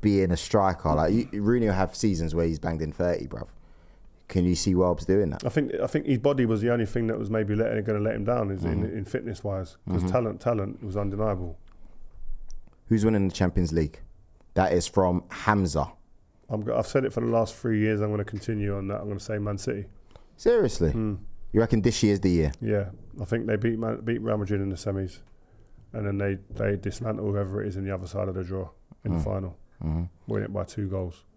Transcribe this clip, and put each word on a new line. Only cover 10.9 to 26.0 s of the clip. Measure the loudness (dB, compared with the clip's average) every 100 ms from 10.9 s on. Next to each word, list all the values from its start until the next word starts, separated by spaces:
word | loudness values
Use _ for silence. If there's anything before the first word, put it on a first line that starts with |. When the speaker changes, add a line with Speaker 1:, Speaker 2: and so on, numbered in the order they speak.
| -4
Speaker 2:
undeniable. | -4 -2 -2 -2 -6 -10 -16 -18 -18 -14 -16 -8 -6 -4 -6 -10 -10 -10 0
Speaker 1:
Who's | 4
winning | 4 4 2
the |
Champions | 2 2 2 2
League? | 2 0 -2 -18 -20 -20 -20 -6
That | 0 2
is | 2 0
from | 2 2 2 -4
Hamza. | -4 0 2 2 0 -4 -6 -20 -20 _ _ -8
Speaker 2:
I'm | -6
go-, | -2 -2
I've | 0
said | 0
it | 0
for | -2
the | 0
last | 2 0
three | -2 0 2
years. | 2 2
I'm | 0
gonna | -2
continue | -4 -6 -4 -2 -2 -2
on | -4
that. | -4
I'm | -6
gonna | -6
say | -4 -4
Man | -2 -4
City. | -4 -6 -6 -14 -20 -20 -20 -2
Speaker 1:
Seriously? | 4 6 4 4 2
Speaker 2:
Mm. | 2 0 -2 -8 -10 -2
Speaker 1:
You | 2
reckon | 4 4
this | 4 4
year's | 4 4
the | 4
year? | 4 4 0
Speaker 2:
Yeah, | 0 0 -2 -8 -14 -10
I |
think | -4 -2 0
they | 0
beat | 0 0
Man, | -2 -4
beat | -2 -2
Real | 0 0
Madrid | 0 0
in | -2
the | -4
semis, | -4 -2 -4 -8 -20 -20 -20 -20 -20 -20 -12
and | -6